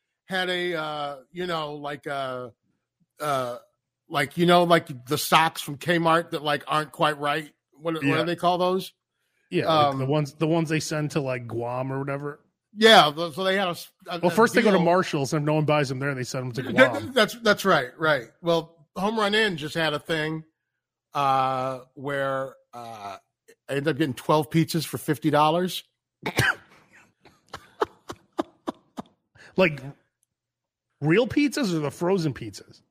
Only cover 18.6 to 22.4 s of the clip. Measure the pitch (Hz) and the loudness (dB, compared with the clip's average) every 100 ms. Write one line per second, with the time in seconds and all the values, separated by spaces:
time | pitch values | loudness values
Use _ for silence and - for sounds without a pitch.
18.6 | 160 _ _ 185 196 226 202 214 220 160 | -2 _ _ -6 -4 0 0 2 0 -2
19.6 | 147 170 156 147 - 160 156 160 - _ | -6 -2 -2 -2 -4 -4 -2 -6 -10 _
20.6 | _ _ _ _ _ 147 139 135 131 131 | _ _ _ _ _ -2 0 2 0 -2
21.6 | 131 127 - - 135 139 135 135 | -4 -8 -14 -12 -6 -2 -2 -2